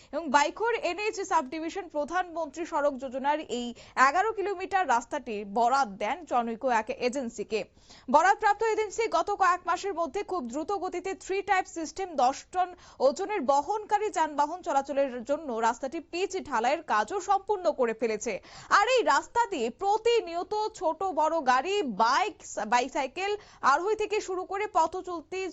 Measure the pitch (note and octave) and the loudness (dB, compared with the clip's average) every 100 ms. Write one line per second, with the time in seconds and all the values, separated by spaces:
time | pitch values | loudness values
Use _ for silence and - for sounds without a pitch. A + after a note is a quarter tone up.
0 | - D4 E4 C#4+ D#4+ - A#4 A4 E4+ F4+ | -10 -8 4 4 4 0 -2 0 -2 -2
1 | G#4+ F#4 G4 E4 C4 D#4+ D#4+ G4 F4+ D4 | -4 -4 0 0 0 -6 -6 -8 -6 -4
2 | C#4+ F4+ F4+ E4 D#4 D#4+ E4 D#4 C#4+ B3+ | -2 -2 -4 -6 -6 -8 -4 0 0 -2
3 | C4+ B3+ C#4 D4+ - A#3+ A#3+ A#3 - - | -6 -4 -2 -2 -2 -6 -6 -10 -6 4
4 | C4+ F4 A4 G#4+ F#4 F4+ F#4+ F#4+ D4 A#3+ | 4 6 2 0 -2 -2 -2 0 2 2
5 | - D4 A#3+ G3+ G#3 G#3 A#3+ C4+ A#3+ F#3+ | 0 -6 -4 -6 -4 2 4 4 0 -2
6 | G#3 D#4+ D#4 B3+ A#3 A#3 C4 A3+ A3+ - | -4 -4 -2 0 0 -2 0 0 0 -2
7 | B3 C4+ A#3 - - G#3+ - _ - - | -2 -2 -4 -6 -4 -4 -4 _ -20 -16
8 | - C#4+ F#4 G#4 G#4 G#4 A4 G#4+ G#4+ - | 2 6 6 4 4 2 2 0 -2 -2
9 | A4 E4+ F4 G4+ F#4 F4+ F4 F4 G4+ D#4+ | 0 0 0 2 2 2 0 -2 -2 -4
10 | E4 G4 G4+ F#4 A#3+ C4+ D#4+ G4+ - F4 | -4 -4 -4 -6 -6 -6 -4 -4 -4 -6
11 | F#4+ F#4+ - G4 G4 F#4+ F#4 E4 D#4 - | -6 -8 -6 -4 0 0 0 -6 -8 -6
12 | F#4+ C#4 B3+ C#4 - F#4 F4+ - - - | -6 0 2 0 -6 -2 -2 -4 -16 0
13 | C4 D#4+ F#4+ G#4 B3+ C#4 D4 G#4+ G#4 G#4 | 2 2 -2 -2 2 2 2 -2 0 0
14 | G#4 F4 D#4 C#4 D4 F4+ F4 C4+ C4+ C#4 | 0 0 0 0 -2 -2 -2 -2 0 0
15 | C#4 A#3+ A3+ D4+ D4+ A3 A#3 A#3+ C4+ D#4+ | 0 -2 -4 -4 -2 -2 0 0 -6 -8
16 | - E4+ G4 F#4+ C4+ A#3+ A#3+ D#4+ D#4 G#3+ | -8 -4 -4 -4 -4 0 0 0 0 0
17 | G#3+ F#4+ F#4 G4 G4 G4+ E4+ C4+ A#3 A3 | 0 -2 0 0 2 0 0 2 0 0
18 | A#3 G#3+ A#3+ F#3 - - - F#4+ G#4+ B4+ | -2 -2 -4 -8 -10 -12 2 4 6 4
19 | D4+ C#4+ - A#4 A#4 E4 A3+ - G4 G#4+ | 4 4 2 0 0 0 -4 -2 0 2
20 | A4+ A#4 F4 E4+ F4+ G#4+ G#4+ - F4 D#4+ | 4 2 2 -4 -4 -4 -4 -2 -4 -2
21 | G4 D4+ D#4 E4 B3+ B3+ F4 G4+ C#4+ F#3+ | -2 2 2 2 2 2 2 0 -2 2
22 | A3+ D4 G4+ - - - G#3 B3 B3+ D#4+ | 4 4 0 -4 -12 -8 0 0 0 -2
23 | C4+ F4 G4 G#4 - - - C#4+ F#4+ G#4+ | -4 -4 -4 -4 -8 -2 2 2 2 -2
24 | G#4+ G#4 - F#4 F4+ G4 G#4 F#4 D#4+ C4+ | 0 -2 -2 -6 -4 -4 0 2 2 0
25 | - E4+ - F#4 F#4 | -8 -10 -8 -8 -6